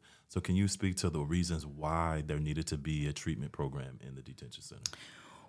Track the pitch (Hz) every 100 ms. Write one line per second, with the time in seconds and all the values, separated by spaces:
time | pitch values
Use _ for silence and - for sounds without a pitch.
0 | - - - 92 - 92 101 - 95 90
1 | 92 78 73 87 87 82 78 73 76 82
2 | 82 78 76 76 76 76 76 78 73 76
3 | 73 71 82 60 71 - 71 69 65 62
4 | 67 67 64 65 62 - - 76 - -
5 | - - - -